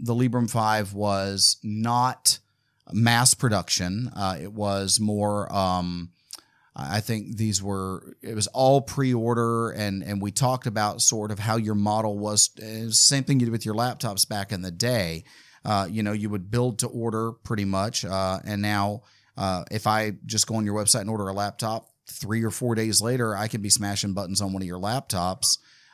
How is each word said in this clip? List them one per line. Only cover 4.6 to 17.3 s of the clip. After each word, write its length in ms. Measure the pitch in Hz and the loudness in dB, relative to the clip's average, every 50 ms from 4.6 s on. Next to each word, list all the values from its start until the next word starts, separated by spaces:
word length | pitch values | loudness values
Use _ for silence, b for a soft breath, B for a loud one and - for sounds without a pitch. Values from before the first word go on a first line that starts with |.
| 104 101 98 98 98 95 95 - | -2 0 0 0 0 2 2 2
more, 540 | 110 107 104 104 101 104 104 104 98 - - | 2 2 0 2 2 0 0 0 -2 -2 0
um, 560 | 98 95 92 90 90 90 90 87 87 87 87 B B B B B B B B B B B B B | 2 2 2 2 2 0 -2 -4 -6 -8 -10 B B B B B B B B B B B B B
I 260 | - 71 67 90 104 | -10 -6 -4 -2 -2
think 360 | 104 - 117 110 104 101 117 | -2 -2 -4 -4 -6 -6 -4
these 260 | 101 110 110 101 95 98 | -2 0 0 0 0 -2
were, 540 | 101 98 95 95 95 95 - - - - _ - | -2 -4 -4 -4 -4 -6 -8 -10 -14 -18 _ -12
it 120 | - 113 | -8 -4
was 140 | 107 104 - | -2 -2 -2
all 320 | - 131 131 131 139 139 | 2 4 6 6 6 6
pre-order, 920 | 127 - - 147 135 131 123 117 113 117 120 117 117 117 117 117 117 110 | 4 0 -2 0 0 2 2 2 2 2 2 2 2 0 0 0 -2 -2
and, 320 | 67 85 104 101 98 98 82 | -4 -4 -4 -4 -4 -4 -6
and 180 | 65 101 98 | -6 -4 -4
we 120 | 98 104 98 | -4 -4 -2
talked 340 | - - 123 127 120 - | 0 2 2 2 0 -2
about 360 | 123 101 110 107 104 92 98 - | -4 -2 0 0 0 0 0 2
sort 280 | - - 110 104 107 | 2 2 2 0 -4
of 80 | 107 95 | -4 -4
how 180 | 104 110 110 | 0 0 0
your 180 | 117 110 104 107 | 0 2 0 2
model 440 | 104 101 104 107 110 110 107 104 101 | 2 2 2 2 2 2 0 -2 -2
was, 320 | 104 104 107 104 - - - - | -4 -2 2 2 2 2 0 -4
uh, 320 | 110 110 110 110 113 117 | -14 -10 -8 -8 -4 0
same 320 | 110 - - - 139 139 131 | 4 6 6 6 6 4 4
thing 160 | - 143 131 | 4 4 4
you 80 | 120 | 4
did 60 | 117 113 | 2 0
with 140 | 113 - | -2 -2
your 80 | 110 107 | -2 0
laptops 520 | 107 120 127 113 - - 113 101 92 - | 0 0 0 0 -2 -4 -2 0 0 -2
back 240 | - 110 104 98 - | 0 -2 -4 -4 -4
in 120 | 104 92 90 | -6 -6 -6
the 80 | 92 | -6
day. 520 | 87 85 110 120 127 113 92 82 82 80 78 b b b b b b b b | -4 -2 0 0 2 0 0 -2 -4 -8 -10 b b b b b b b b
Uh, 220 | 104 107 98 98 90 | 0 0 0 0 0
you 140 | 98 110 107 | -2 -2 -2
know, 100 | 104 104 | -2 -2
you 180 | 107 104 107 | -2 -4 -4
would 200 | 104 104 87 101 | -4 -6 -6 -2
build 300 | 110 120 123 127 123 113 | -2 0 0 0 0 -2
to 80 | - 117 | -4 -4
order 420 | - 123 113 117 110 110 113 117 | -4 -4 -4 -2 -2 -2 -2 -4